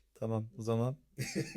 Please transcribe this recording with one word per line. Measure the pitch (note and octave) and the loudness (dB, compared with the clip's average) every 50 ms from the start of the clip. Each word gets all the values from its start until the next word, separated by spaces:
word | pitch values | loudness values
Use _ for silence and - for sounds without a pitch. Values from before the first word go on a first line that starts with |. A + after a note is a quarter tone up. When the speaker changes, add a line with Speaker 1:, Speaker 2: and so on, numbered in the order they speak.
| _ _ - | _ _ -8
Speaker 1:
Tamam, | - A#2 A2+ A2 A2 A2 A2+ - | -4 -2 0 0 0 -2 -4 -6
o | B2 | -4
zaman | G#2+ A2+ A2+ A2+ A#2+ B2+ C#3+ - _ _ _ | 0 2 4 4 4 2 0 -4 _ _ _
<laughs> | |
Speaker 2:
<laughs> | - B2+ - - D#3+ - - - | -8 -6 -4 -2 -4 -4 -4 -4